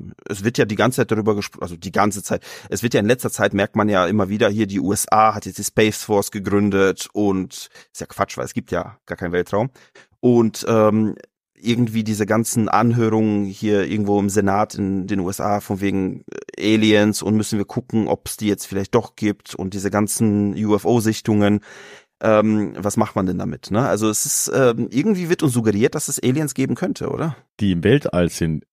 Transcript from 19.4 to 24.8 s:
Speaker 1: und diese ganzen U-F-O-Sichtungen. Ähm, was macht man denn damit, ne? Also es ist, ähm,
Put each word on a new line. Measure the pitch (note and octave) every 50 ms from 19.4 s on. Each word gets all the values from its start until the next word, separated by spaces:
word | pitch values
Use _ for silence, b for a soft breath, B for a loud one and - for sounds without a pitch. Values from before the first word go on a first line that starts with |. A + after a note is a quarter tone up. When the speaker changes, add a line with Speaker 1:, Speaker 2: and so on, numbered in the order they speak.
| _ - -
Speaker 1:
und | - F#2+ F#2+ F#2
diese | G2+ F#2 G2+
ganzen | F2+ G#2 G#2+ G2+ - - A2+ A2 G2+ G#2 G#2 G2+ G2
U-F-O-Sichtungen. | D#2 G#2+ G#2 G#2+ G2+ - - A#2+ A#2+ G#2+ A2 A2 - - - G#2+ G#2 G#2 G2+ G#2 G#2 B B B B B B B B B B _ _ -
Ähm, | A2 A2 G#2+ G#2+ A2 G#2+ G#2+ G#2 D#2 G1+
was | - F2+ G2+ -
macht | - G#2+ - -
man | G#2+ F#2+
denn | F#2 F#2 F2+
damit, | F#2+ F#2+ - - - - F2+
ne? | A2 C3 A2+
Also | F2 G#2 G#2+ A2
es | G#2+ - -
ist, | - - - - - -
ähm, | B2 C3+ B2 A#2 A#2